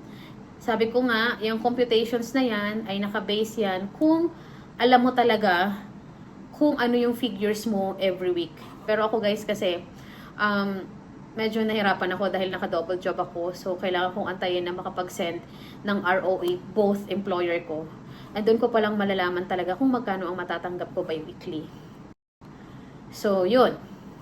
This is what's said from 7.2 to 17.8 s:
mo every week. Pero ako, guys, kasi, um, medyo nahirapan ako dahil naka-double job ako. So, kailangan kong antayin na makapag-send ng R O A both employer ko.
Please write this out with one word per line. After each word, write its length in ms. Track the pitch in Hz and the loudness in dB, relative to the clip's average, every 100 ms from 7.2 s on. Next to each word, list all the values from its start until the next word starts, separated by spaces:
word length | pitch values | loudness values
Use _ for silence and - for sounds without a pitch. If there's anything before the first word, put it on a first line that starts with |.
| 240 196 208 214 226 | -2 0 0 0 0
mo 240 | 196 190 185 | 0 0 0
every 320 | 190 180 180 | 0 2 0
week. 160 | 170 160 - - - | 0 -2 -8 -16 -8
Pero 240 | - 214 214 | 0 2 2
ako, 160 | 220 | 2
guys, 240 | 208 208 - | 0 0 -2
kasi, 320 | 202 190 175 - - - - - | 0 0 -2 -6 -16 -18 -18 -12
um, 480 | - 208 202 196 190 - - - - - 220 | -2 0 2 0 -4 -8 -14 -18 -18 -12 -4
medyo 240 | 220 226 | -2 0
nahirapan 560 | 220 214 196 180 185 185 | 0 2 2 2 0 0
ako 160 | 190 | 0
dahil 160 | 185 190 | 0 -2
naka-double 480 | 185 196 170 165 180 | -2 -2 -2 -2 -2
job 160 | 185 | -2
ako. 400 | 175 175 175 170 | -2 -4 -4 -6
So, 240 | 175 196 180 | -4 -4 -2
kailangan 400 | 196 180 180 185 | 0 0 0 -2
kong 80 | 180 | -4
antayin 400 | 185 185 180 180 | -2 -2 0 -2
na 80 | |
makapag-send 640 | 180 185 185 180 - 175 170 - - - - 202 | -4 -6 -6 -6 -4 -4 -4 -10 -18 -18 -8 -2
ng 120 | 202 | 2
R 240 | 175 185 180 | 4 4 4
O 160 | 180 | 2
A 80 | 175 180 - | 2 -2 -2
both 320 | 214 202 202 - | 2 4 2 -2
employer 560 | 190 196 180 175 170 | -4 -2 0 0 -2
ko. 240 | 165 156 | -4 -8